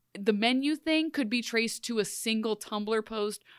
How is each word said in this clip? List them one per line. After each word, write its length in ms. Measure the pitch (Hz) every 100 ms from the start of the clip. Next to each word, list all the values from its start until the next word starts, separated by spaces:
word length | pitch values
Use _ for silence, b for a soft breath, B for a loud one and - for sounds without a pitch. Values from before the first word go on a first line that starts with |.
| _ 202
the 140 | 202
menu 420 | 208 226 254 285
thing 360 | 302 320 311 320
could 180 | 285 220
be 100 | 240
traced 420 | 226 226 226 -
to 140 | - 226
a 40 |
single 520 | 196 - 226 220 220 214
Tumblr 480 | - 214 208 220
post 400 | 220 220 208 208 -